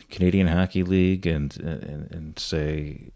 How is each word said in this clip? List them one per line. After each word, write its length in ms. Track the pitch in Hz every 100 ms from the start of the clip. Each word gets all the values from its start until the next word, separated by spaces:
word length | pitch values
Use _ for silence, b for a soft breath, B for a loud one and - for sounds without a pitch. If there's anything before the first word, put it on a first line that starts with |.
| -
Canadian 380 | - 90 95 90
Hockey 340 | 85 92 92
League 440 | 90 95 90 92 82
and, 300 | 78 71 -
and, 520 | 80 78 - 73 -
and 280 | 82 78 -
say, 720 | - 80 76 78 73 - -